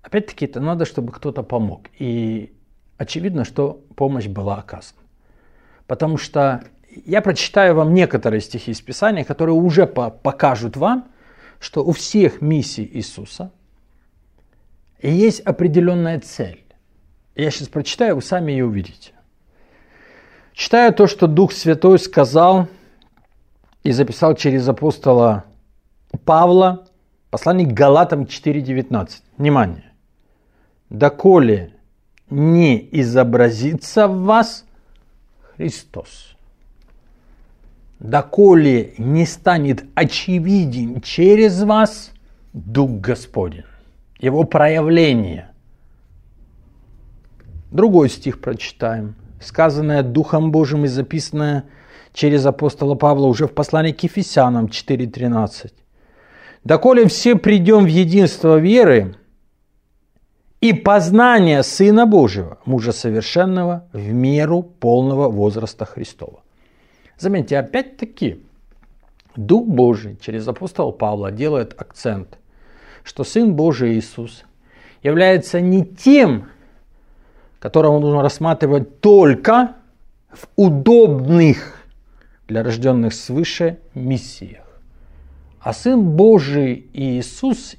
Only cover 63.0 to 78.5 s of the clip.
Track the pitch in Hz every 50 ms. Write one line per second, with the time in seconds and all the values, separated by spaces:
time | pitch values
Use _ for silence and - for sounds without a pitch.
63 | - 117 107 110 107 - - 170 185 190 185 185 175 175 175 170 175 _ - 107
64 | 101 104 113 123 127 135 143 147 151 151 170 175 175 175 _ _ - 117 120 127
65 | 131 135 135 135 143 127 107 101 101 104 104 113 110 107 - _ 107 - - 123
66 | - - - _ - - - _ _ _ _ _ _ _ _ _ _ _ _ _
67 | _ _ _ _ - 196 202 180 131 - 143 139 135 135 - 254 262 269 - -
68 | 240 226 - - - 117 82 - _ _ _ _ _ _ _ _ _ _ _ _
69 | _ _ _ _ _ _ _ 113 104 107 170 226 240 226 160 123 127 120 117 104
70 | 107 101 101 101 - - 110 110 110 117 113 - 185 185 - - 160 127 - -
71 | 117 104 107 104 101 98 101 107 139 156 151 131 113 - - - - _ _ -
72 | - 123 104 98 87 _ - _ _ _ _ _ _ _ _ _ _ - - -
73 | _ - - - 135 - - 220 233 220 170 147 156 165 143 117 127 117 113 110
74 | 110 - - - 117 117 - - _ _ _ _ _ _ _ _ _ _ _ _
75 | - 139 151 170 185 190 190 180 - - - 175 175 180 185 190 175 - - -
76 | - 254 285 285 247 170 123 101 - - - _ _ _ _ _ _ _ _ _
77 | _ _ _ _ _ _ _ _ _ _ _ _ - 123 - 156 151 151 147 147
78 | 147 147 147 143 143 143 - - 160 165